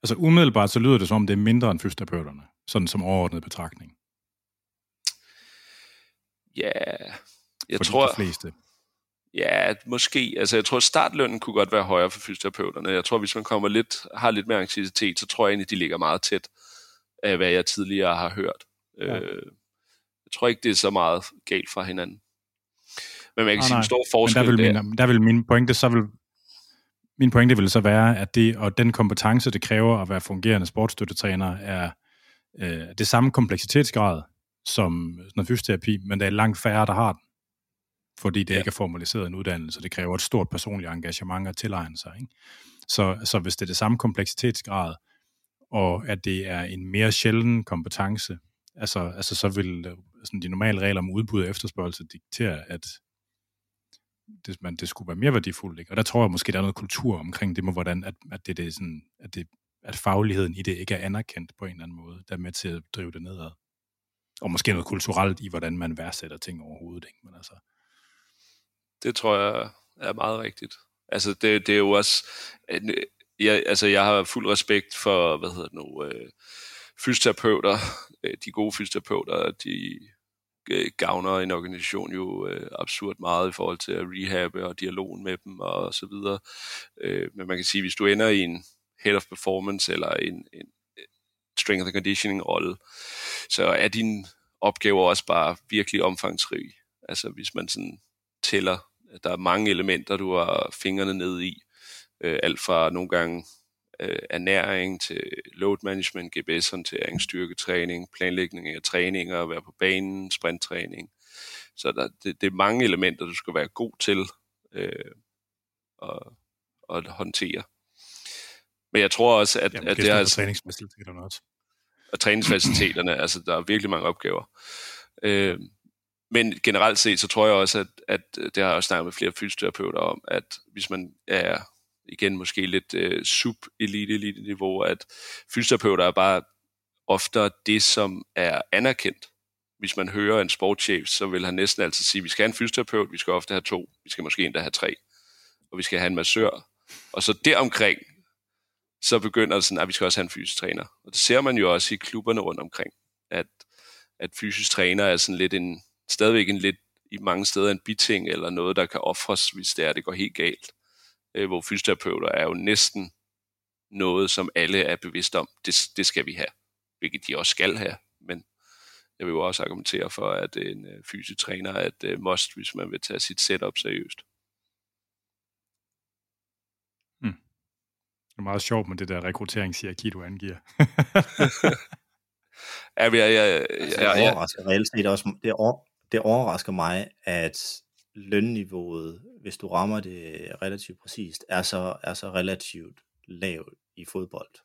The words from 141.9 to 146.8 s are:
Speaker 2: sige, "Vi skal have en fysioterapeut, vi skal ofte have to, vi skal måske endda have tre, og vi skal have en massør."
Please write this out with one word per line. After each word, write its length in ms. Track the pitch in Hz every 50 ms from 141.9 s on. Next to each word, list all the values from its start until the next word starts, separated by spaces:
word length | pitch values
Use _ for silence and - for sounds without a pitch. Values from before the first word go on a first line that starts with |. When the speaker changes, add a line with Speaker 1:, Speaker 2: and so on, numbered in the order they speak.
| 82 - -
Speaker 2:
sige, 180 | - - 101 90
"Vi 60 | 82
skal 140 | - - 107
have 40 | 113
en 40 | 110
fysioterapeut, 580 | - 120 113 - - 120 - - 107 101 -
vi 60 | -
skal 160 | 85 - - 90
ofte 180 | 90 - - 101
have 80 | 92
to, 280 | - - 104 90 90 _ _ _ _
vi 60 | -
skal 140 | - - 80
måske 220 | 76 - - 92
endda 140 | 80 - 80
have 120 | - 73
tre, 240 | - - - - - _ _ _ _ _ _ _ _ _ _ _ _ _ _ _
og 60 | -
vi 60 | 90 90
skal 160 | - 95 90
have 80 | 92
en 80 | 90 92
massør." 540 | 85 87 - - 110 110 101 - - - _ _ _